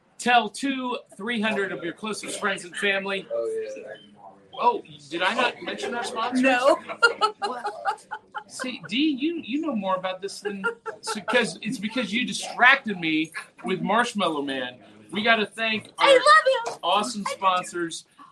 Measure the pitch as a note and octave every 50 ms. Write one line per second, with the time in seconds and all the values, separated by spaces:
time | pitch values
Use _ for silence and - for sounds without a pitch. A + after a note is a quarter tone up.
0 | _ _ _ - - A#3 B3 A#3+ A3 G#3 - - - C#4 C4+ C4 B3+ B3 A#3+ -
1 | - _ - - F#3+ A#3 A#3+ A3+ G#3 A3 G#3 G3 G3 F#3 F3 D#3+ E3 E3+ D3+ -
2 | G#3 G#3+ G3+ - - F3 F3 - G3 G3+ G3 F3+ E3 F3 D#3+ - G3+ G3+ G3 G3
3 | F#3+ G3 G3 F#3+ - - - A#2 A#2 A2+ - - - - - - - - - -
4 | - - - - - - - - - - - - - A#3+ - - - D#3+ D3+ D3
5 | - - D#3 F3 F3+ F#3+ A3+ B3 B3 A#3 - - F3+ F#3+ G#3 G#3+ - - A#3+ A#3+
6 | A#3+ - - A3+ A3+ B3 B3+ B3+ B3+ C4+ C4 B3 B3+ C#4 E4 - - - - -
7 | A#4 A#4 - - G#4 G#4+ G#4+ - G4+ G#4 B4 A#4+ - G#4 G#4 - - G4 G#4+ -
8 | - - - - - _ - - - - - - - B3+ A#3 - E3+ - F#3+ B3+
9 | D4+ D#4+ C#4+ A#3+ C#4 E4 E4+ D#4+ - G3+ A#3+ D4 E4 D4+ B3 G#3 F#3+ F#3+ F#3 F#3
10 | F3+ F#3 F#3 F#3 F#3+ G3 - - - G#3 G3+ G3 G3 A#4 A#4 - - A4+ - -
11 | - - - G#3+ - - A#3+ B3 A3+ F3 - - - G#3+ - - F#3+ G#3+ - B3+
12 | A#3+ F3+ G3 A#3+ B3+ F#3 G3 - - - - F#3 A3+ B3+ C#4 C4+ - A3 G3 F3
13 | E3 D#3+ D#3 D#3 D#3+ D#3+ - - - - _ - - F#3 F#3 E3+ E3 F3+ G3+ A3+
14 | A#3+ A#3 - G3+ F#3 E3 D#3 C#3+ C#3+ C#3+ C3+ C3 B2+ B2 B2+ - - - - -
15 | - - E3 G3+ G#3+ A#3 A3+ A3 G#3 G3+ - A3 A3+ A3 A3 G#3 - - - -
16 | - C5+ C5+ B4+ - D5 D5+ D#5 - C5 C5 A#4+ A4+ - - - - E3+ F#3 G#3
17 | - B3+ A3 G#3 F#3+ F#3 F#3 - F#3+ F#3+ F3+ F3+ F3+ - F3+ F3 E3+ E3 D#3+ -
18 | - _ _ - - -